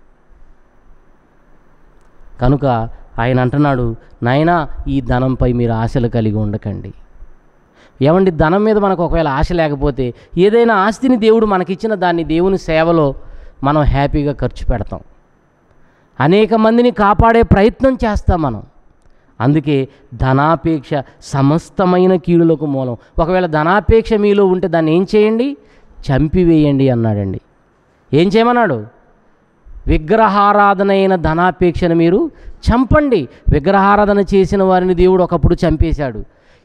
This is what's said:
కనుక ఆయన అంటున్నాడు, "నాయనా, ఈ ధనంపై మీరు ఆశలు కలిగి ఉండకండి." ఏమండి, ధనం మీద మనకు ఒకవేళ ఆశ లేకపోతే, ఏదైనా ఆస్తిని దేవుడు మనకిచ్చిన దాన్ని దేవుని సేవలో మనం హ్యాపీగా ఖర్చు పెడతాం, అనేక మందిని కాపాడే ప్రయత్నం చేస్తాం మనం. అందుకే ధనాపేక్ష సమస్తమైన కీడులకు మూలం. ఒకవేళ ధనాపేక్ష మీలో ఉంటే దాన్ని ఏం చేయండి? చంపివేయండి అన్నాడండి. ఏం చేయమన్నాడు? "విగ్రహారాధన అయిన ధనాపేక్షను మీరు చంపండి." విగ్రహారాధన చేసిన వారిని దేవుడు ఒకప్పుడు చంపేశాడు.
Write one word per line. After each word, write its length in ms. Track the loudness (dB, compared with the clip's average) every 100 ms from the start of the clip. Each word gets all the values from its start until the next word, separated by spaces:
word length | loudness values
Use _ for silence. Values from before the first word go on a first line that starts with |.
| _ _ _ -20 -20 -20 _ _ _ -20 _ _ _ _ _ -20 _ _ _ _ _ -20 -20 -4
కనుక 480 | 0 0 0 -2 -4 -12 -14 -6
ఆయన 200 | -2 0
అంటున్నాడు, 560 | -2 0 0 0 -4 -8 -14 -8
"నాయనా, 440 | -2 0 0 0 -4 -8 -6
ఈ 140 | -6
ధనంపై 520 | -2 -2 -2 -2 -2
మీరు 180 | 0 -2
ఆశలు 360 | -2 -2 -2 -2
కలిగి 280 | -2 -2 -2
ఉండకండి." 580 | -4 -6 -8 -10 -12 -18 -20 -20 -20 -20 _ _ _ _ _ -2
ఏమండి, 300 | 0 2 2
ధనం 320 | 0 0 2
మీద 140 | 0 0
మనకు 280 | 0 -2 -2
ఒకవేళ 220 | -2 -2
ఆశ 240 | -2 -2
లేకపోతే, 640 | -2 -2 -2 -4 -2 -6 -8 -10 0
ఏదైనా 380 | 2 4 2 2
ఆస్తిని 400 | 0 -2 0 2
దేవుడు 300 | 4 4 2
మనకిచ్చిన 480 | 0 -4 -6 -4
దాన్ని 300 | -2 -2 -2
దేవుని 340 | -2 -2 0 -2
సేవలో 560 | -2 -2 2 2 0 -4 -14 -20 -20 -6
మనం 180 | -2 0
హ్యాపీగా 520 | 2 0 0 -2 -4
ఖర్చు 320 | -4 -6 -6 -4
పెడతాం, 340 | -4 -4 -12 -16 -20 _ _ _ _ _ _ _ _ _ -4
అనేక 340 | 0 2 2
మందిని 380 | 2 2 2 2
కాపాడే 500 | 2 0 2 4 4
ప్రయత్నం 520 | 4 4 2 2 -2
చేస్తాం 480 | 0 -2 -4 -2 -2
మనం. 220 | -2 -6 -12 _ _ _ _ _ _ -4
అందుకే 460 | 0 0 0 -2 -4 _ -18
ధనాపేక్ష 760 | -6 0 0 2 0 -2 -4 -4 -8 -8 -16
సమస్తమైన 920 | -8 -2 0 0 -2 -4 0 2 2 2
కీడులకు 500 | 2 2 2 0 -2
మూలం. 320 | -4 -6 -8 _ -4
ఒకవేళ 260 | 0 0 0
ధనాపేక్ష 680 | 0 0 0 2 0 2
మీలో 320 | 0 0 2 2
ఉంటే 220 | 0 -2
దాన్ని 280 | 0 0 0
ఏం 120 | 0 2
చేయండి? 420 | 2 0 -4 -6 _ _ -20 -14
చంపివేయండి 880 | -4 -2 0 0 2 4 2 2 2
అన్నాడండి. 520 | 2 0 -2 -4 -6 _ _ _ _ _ _ -4
ఏం 140 | 0 2
చేయమన్నాడు? 580 | 2 2 0 0 -2 -8 _ _ _ _ _ _ _ -20 -12 -4
"విగ్రహారాధన 1040 | -2 0 2 2 2 2 4 2 2 0
అయిన 240 | 2 2 0
ధనాపేక్షను 800 | 0 0 0 0 -2 0 0 2
మీరు 360 | 2 2 -2 -8 -20
చంపండి." 800 | -8 0 0 2 2 2 0 -4 -8 -2
విగ్రహారాధన 720 | 0 2 2 4 2 2 0
చేసిన 440 | 2 2 2 2
వారిని 300 | 2 2 0
దేవుడు 300 | 2 2 2
ఒకప్పుడు 320 | 0 0 0 0 0
చంపేశాడు. 560 | 0 -2 -2 -6 -8 -14 _ _ _